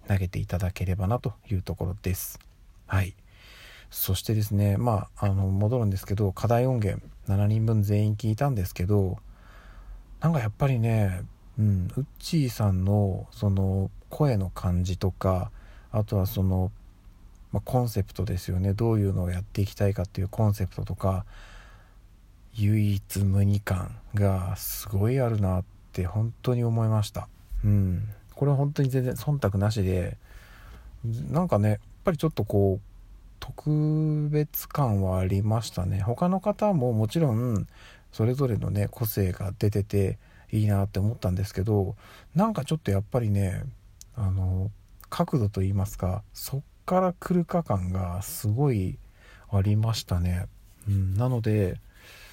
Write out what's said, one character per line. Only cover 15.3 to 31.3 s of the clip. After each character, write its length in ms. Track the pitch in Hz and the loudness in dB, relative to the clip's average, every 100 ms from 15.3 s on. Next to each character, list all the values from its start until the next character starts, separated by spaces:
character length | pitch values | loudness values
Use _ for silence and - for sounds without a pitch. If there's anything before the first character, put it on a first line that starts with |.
| 92 107 - - - - | 0 -2 -10 -20 -20 -6
あ 100 | 107 | -4
と 140 | 107 104 | 0 0
は 100 | 95 | 0
そ 160 | - | 0
の、 300 | 95 92 92 - - - - - - - - | 2 2 0 -4 -20 -20 -20 -20 -20 -20 -8
ま 60 | 104 | -6
あ、 40 | |
コ 160 | - 127 | -2 0
ン 80 | 123 | 0
セ 140 | 110 | -2
プ 120 | 98 | -4
ト 100 | - | -4
で 120 | 98 95 | -4 -4
す 100 | - | -4
よ 100 | 92 | -2
ね。 140 | 98 | 0
ど 200 | 98 117 | 2 2
う 60 | 110 | 2
い 60 | |
う 100 | 101 | 2
の 100 | 98 | 0
を 60 | 90 | -2
や 100 | 90 | -4
っ 20 | |
て 180 | 95 - | -6 -4
い 40 | 98 | -4
き 100 | - | 0
た 100 | 101 | 0
い 80 | |
か 80 | 101 | 0
っ 40 | 90 | -4
て 120 | - | -4
い 40 | |
う 40 | 95 | -4
コ 160 | - | 2
ン 100 | 110 | 2
セ 120 | 101 92 | 2 -2
プ 80 | |
ト 100 | - | -4
と 120 | - 92 | -6 -2
か、 280 | 98 92 - - - - - - - - - - - - - 110 | -2 -2 -4 -14 -20 -20 -20 -20 -20 -20 -20 -20 -20 -20 -16 -2
唯 380 | 101 107 104 | 2 4 2
一 240 | 98 - 95 | 0 -4 0
無 240 | 98 98 | 2 4
二 160 | 101 101 | 4 2
感 360 | - 92 90 113 - | 0 -4 -4 -12 -6
が 420 | 104 101 95 92 101 | 0 2 2 -2 -6
す 320 | - - - | -8 -8 -4
ご 220 | 101 107 | 0 2
い 100 | 135 | 2
あ 80 | 120 | 2
る 120 | 110 | 2
な 200 | 95 92 | 0 0
っ 40 | - - - | -4 -12 -14
て 120 | - | -6
本 280 | 87 107 113 - | -4 -2 -2 -2
当 120 | - | -2
に 100 | 123 | 0
思 200 | 117 113 | 2 2
い 40 | 110 | 2
ま 140 | 110 | 2
し 80 | 104 | 0
た。 180 | - - - - - | -6 -12 -18 -8 -2
う 40 | 104 | 2
ん。 400 | 101 95 87 107 - - | 2 2 0 -4 -10 -18
こ 100 | - | -2
れ 60 | 143 | 0
は 60 | 135 | 2
本 160 | 143 | 0
当 100 | 147 | 0
に 80 | 135 | 0
全 140 | 131 | 2
然 100 | 127 | -2
忖 240 | - - 143 | -2 -2 0
度 200 | 101 95 | 2 2
な 120 | 101 | 2
し 120 | 110 | 2
で、 340 | 92 92 82 - - - - - - - - - 117 113 143 | 0 0 -2 -6 -14 -20 -20 -20 -20 -20 -20 -10 -6 -6 -2